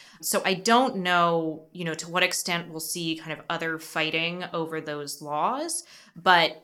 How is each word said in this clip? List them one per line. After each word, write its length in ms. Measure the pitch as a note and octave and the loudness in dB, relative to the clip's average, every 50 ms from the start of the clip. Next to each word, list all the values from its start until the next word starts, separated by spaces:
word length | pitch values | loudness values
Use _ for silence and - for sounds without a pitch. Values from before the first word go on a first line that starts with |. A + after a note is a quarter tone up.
| - - - - | -20 -20 -18 -10
So 220 | - - - G3 - | -4 -2 -2 0 2
I 80 | F#3+ F#3+ | 2 0
don't 440 | F3 F#3 A3+ A#3 B3 C4 B3+ - | 2 4 4 6 6 4 4 0
know, 680 | G3 F3+ F3+ F3+ F3 E3+ E3+ E3+ E3 D#3+ D#3+ D#3 D#3 - - - | -2 0 2 4 4 4 4 4 2 0 0 -4 -6 -10 -14 -10
you 120 | F3 F3+ | -8 -6
know, 100 | E3 D#3 | -4 -4
to 160 | D#3 - E3+ | -4 -6 -4
what 120 | E3+ F3+ F3+ | 0 2 2
extent 460 | F#3 F3+ - - F#3+ F3 E3+ E3+ E3 | 2 2 0 -2 0 -2 -2 -2 -4
we'll 120 | D#3+ D#3 | -8 -8
see 360 | D#3 - - F3 E3+ E3 D#3+ | -8 -6 -6 -4 -2 -2 -4
kind 160 | D#3+ - D#3+ D3+ | -4 -6 -8 -10
of 100 | D3 - - | -8 -6 -6
other 300 | E3+ D#3+ E3 E3 D#3+ D#3 | -4 -4 -4 -4 -4 -6
fighting 640 | - - - E3 D#3 D#3 D#3 E3 E3 E3+ F3 F3+ F3+ F3 - | -8 -6 -4 -2 -2 0 0 0 -2 -2 -4 -6 -6 -6 -4
over 300 | E3+ D#3+ D#3+ D#3+ D#3+ D3+ | -4 -4 -4 -4 -6 -6
those 400 | D3+ D3 D3 D3 C#3+ - - D3+ | -6 -6 -6 -8 -8 -10 -10 -8
laws, 640 | D3 D3 D3+ E3 G3+ B3 C#4 D#4 E4+ - - - - - - - - - | -6 -2 0 0 0 0 -2 -4 -4 -6 -8 -8 -12 -18 -20 -20 -20 -14
but 460 | E3+ - F#3+ F3+ E3+ E3 - - - | 0 4 6 8 8 6 4 2 -2